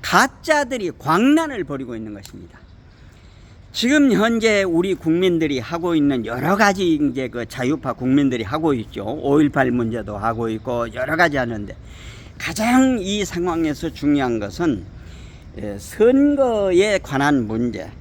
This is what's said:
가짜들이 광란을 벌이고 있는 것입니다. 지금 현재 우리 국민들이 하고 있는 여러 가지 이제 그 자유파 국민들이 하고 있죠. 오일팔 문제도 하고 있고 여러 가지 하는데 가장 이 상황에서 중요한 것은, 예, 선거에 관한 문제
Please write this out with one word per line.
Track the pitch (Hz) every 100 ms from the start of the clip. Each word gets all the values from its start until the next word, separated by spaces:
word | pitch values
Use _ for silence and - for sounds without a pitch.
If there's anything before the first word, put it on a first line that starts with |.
가짜들이 | - 180 262 - - 302 254 254 180 -
광란을 | 143 170 254 311 311 247
벌이고 | 147 139 120
있는 | 113 107
것입니다. | 104 98 101 85 - - - - - - - - - - - -
지금 | - 233 294 277
현재 | 190 220 233 226 208
우리 | 190 165 190
국민들이 | 180 165 165 185 170 156 131
하고 | 117 165 175
있는 | 165 143 131
여러 | 107 120 147 202
가지 | 208 190 180
이제 | 151 147 127 127
그 | 117 110
자유파 | - 127 147 131
국민들이 | 117 127 135 139 123
하고 | 104 151 160
있죠. | 131 107 -
오일팔 | 101 151 139 147 147 143 127
문제도 | 120 113 113 101 104
하고 | 110 113 117
있고 | 110 107 120 117
여러 | 117 131 160
가지 | 170 143
하는데 | 120 110 101 - - - - - - -
가장 | - 170 220 254 262 247
이 | 190 208
상황에서 | 185 175 175 165 160 143 165
중요한 | - 147 143 127 117
것은, | 101 - 175 107 85 - - - - - - -
예, | 107 -
선거에 | - - 226 269 285 285 254 220 196 180 214 196
관한 | - 139 143 143 107
문제 | 110 120 104 82 -